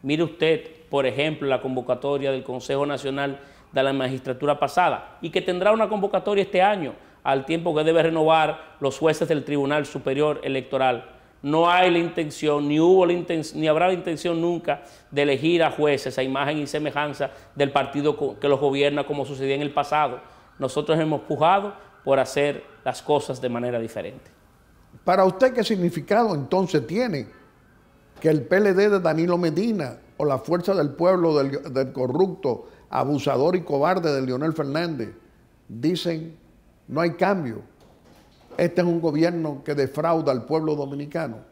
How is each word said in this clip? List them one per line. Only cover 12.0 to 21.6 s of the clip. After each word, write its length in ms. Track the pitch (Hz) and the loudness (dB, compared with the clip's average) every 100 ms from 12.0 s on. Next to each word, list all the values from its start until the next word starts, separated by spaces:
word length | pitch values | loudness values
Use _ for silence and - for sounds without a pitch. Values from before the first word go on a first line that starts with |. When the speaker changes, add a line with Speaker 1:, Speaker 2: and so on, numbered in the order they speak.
| 170 165 156 - 151 147 147 | 0 -4 -6 -2 0 0 2
Speaker 1:
ni 120 | 151 | 4
hubo 280 | 165 190 175 | 6 6 6
la 60 | |
inten-, 420 | 175 - 170 151 156 | 2 -2 -4 -4 -2
ni 120 | 156 | 2
habrá 200 | 151 180 | 4 2
la 60 | |
intención 460 | 185 175 151 175 165 | 0 -4 -4 -2 -2
nunca 440 | 170 170 160 143 - - _ | -2 -2 -4 -6 -8 -20 _
de 140 | 143 | 0
elegir 400 | 143 135 160 170 | 2 2 2 4
a 80 | 156 | 2
jueces 440 | - 151 135 131 123 | 2 2 2 -2 -4
a 40 | |
imagen 360 | 131 135 143 151 | -2 -2 -2 -2
y 80 | 143 | -4
semejanza 640 | 151 151 143 147 139 139 - - - | -4 -4 -4 -4 -4 -8 -8 -20 -2
del 160 | 139 | 0
partido 440 | 143 131 143 147 147 | 0 0 0 0 0
co-, 240 | 139 - | -4 -2
que 80 | 143 | 0
los 120 | 135 | 2
gobierna, 440 | 143 139 143 143 | 2 2 2 0
como 220 | 139 147 131 | -4 -4 -6
sucedía 300 | 135 135 139 | -6 -2 -2
en 80 | |
el 80 | 147 | -2
pasado. 460 | 147 139 151 147 123 - - _ _ | -2 0 0 0 -4 -14 -20 _ _
Nosotros 400 | 135 - 147 160 | -4 -4 0 0
hemos 220 | 156 151 | 0 -2
pujado 520 | - 139 160 196 | -4 0 2 2